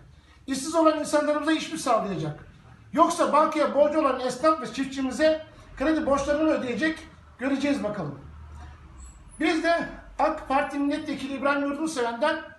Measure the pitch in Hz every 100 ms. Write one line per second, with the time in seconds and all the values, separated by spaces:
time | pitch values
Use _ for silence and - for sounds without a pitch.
0 | - - - - - 269 320 330 320 311
1 | 294 294 285 294 294 311 - 330 262 220
2 | 196 170 156 151 - - - - - 277
3 | 320 - 262 285 311 311 277 269 294 311
4 | 277 254 254 - 311 320 226 - 269 277
5 | 262 220 311 311 - - - - 277 311
6 | 262 285 285 294 311 277 254 240 320 320
7 | - - - - 262 269 285 269 202 190
8 | 151 131 - - - - - - - -
9 | - - - - 320 320 330 339 - -
10 | - - 294 311 - 269 285 285 285 302
11 | 302 269 269 269 277 285 285 294 320 262
12 | 233 233 302 320 -